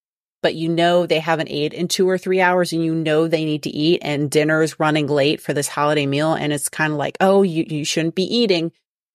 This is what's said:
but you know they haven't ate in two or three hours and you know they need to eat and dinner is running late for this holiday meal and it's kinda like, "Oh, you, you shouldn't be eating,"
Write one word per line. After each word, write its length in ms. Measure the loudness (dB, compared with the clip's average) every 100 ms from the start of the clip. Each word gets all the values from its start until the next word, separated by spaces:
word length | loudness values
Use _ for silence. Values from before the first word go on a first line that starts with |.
| _ _ _ _
but 140 | -4 -2
you 140 | -2
know 360 | 2 4 4 2
they 140 | 0
haven't 300 | 0 -2 -2
ate 240 | -4 -4
in 160 | -4 -4
two 200 | 0 2
or 80 | 0
three 220 | 0 2
hours 320 | 4 2 0
and 100 | 0
you 140 | -2 -2
know 320 | 0 2 2
they 160 | 0
need 200 | -2 -4
to 60 | -4
eat 300 | -2 0 0
and 300 | 0 -2 0
dinner 300 | 2 2 2
is 180 | 0 0
running 280 | 0 0 0
late 340 | 2 2 0
for 100 | -4
this 160 | -4 -4
holiday 380 | 0 0 2 0
meal 280 | 0 0
and 200 | 0 -2
it's 160 | -4 -6
kinda 260 | -4 -2 -2
like, 220 | -4 0
"Oh, 220 | 2 4
you, 240 | 2 0 -4
you 160 | -4
shouldn't 320 | -4 -2 -2 -2
be 80 |
eating," 480 | -2 0 2 2 -2 -8 _ _ _